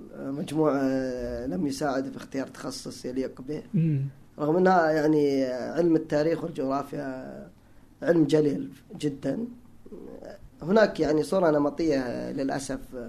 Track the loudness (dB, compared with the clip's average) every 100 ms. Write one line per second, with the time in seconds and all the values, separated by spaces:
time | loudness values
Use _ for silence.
0 | -10 -12 -8 -8 -4 2 2 2 2 0
1 | -2 -4 -6 -6 -6 -4 -4 -2 -2 -2
2 | -4 -8 -10 -8 -8 -10 -12 -10 -12 -10
3 | -8 -4 -6 -6 -10 -10 -2 0 2 2
4 | -2 -8 -16 -4 2 4 6 6 4 4
5 | 4 4 4 2 0 -2 -4 0 4 4
6 | 2 0 2 0 -4 -4 -2 -2 -4 -8
7 | -8 -10 -12 -14 -16 -20 -20 -20 -20 -4
8 | 2 4 4 4 4 0 -6 -12 -18 -6
9 | -6 -4 -4 -4 -6 -10 -20 -20 -18 -18
10 | -16 -16 -18 -18 -20 -8 4 6 6 4
11 | 2 2 2 4 4 4 2 0 0 2
12 | 0 -4 -6 -4 -4 -4 -6 -8 -10 -12